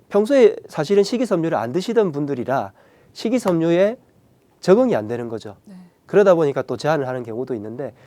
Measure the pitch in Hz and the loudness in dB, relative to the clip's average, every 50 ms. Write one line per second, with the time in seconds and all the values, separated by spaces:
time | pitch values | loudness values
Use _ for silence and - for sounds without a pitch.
0 | _ - - 202 214 214 285 269 240 196 - - - - - - 151 143 202 202 | _ -2 0 0 2 4 4 6 6 6 4 2 -12 -10 -6 -4 -2 2 2 2
1 | 202 - 254 220 262 214 202 170 160 165 165 104 110 117 131 180 185 - 220 233 | 2 2 0 -2 -2 0 0 0 0 0 -2 -2 -2 -2 -4 -4 -4 -2 0 0
2 | 208 180 139 143 151 143 143 123 117 - 131 135 104 95 - _ _ _ _ _ | 0 0 -2 -4 -4 -4 -4 -6 -4 -2 -2 -4 -4 -6 -12 _ _ _ _ _
3 | _ _ - - - 226 247 247 - 202 175 165 165 170 170 175 190 208 247 - | _ _ -16 -8 -6 -2 -2 -2 0 0 0 0 0 0 2 2 2 0 -2 -6
4 | _ _ _ _ _ _ _ _ _ _ _ _ - 175 190 226 262 240 180 110 | _ _ _ _ _ _ _ _ _ _ _ _ 2 4 4 4 4 2 0 -2
5 | 107 107 117 120 120 117 113 107 - 107 98 _ _ - 196 - - - _ _ | -2 -4 -6 -6 -6 -8 -8 -10 -12 -12 -20 _ _ -20 -20 -20 -20 -20 _ _
6 | _ - - 196 208 202 175 165 160 143 131 139 123 - 123 113 - 147 165 151 | _ 0 2 4 6 6 4 4 2 0 0 -4 -4 -6 -6 -4 -2 -2 -2 -2
7 | 135 127 127 127 123 113 107 117 131 139 131 107 101 107 113 127 143 117 - _ | -2 -4 -6 -8 -8 -8 -8 -8 -6 -6 -8 -8 -8 -10 -12 -12 -12 -14 -14 _
8 | _ | _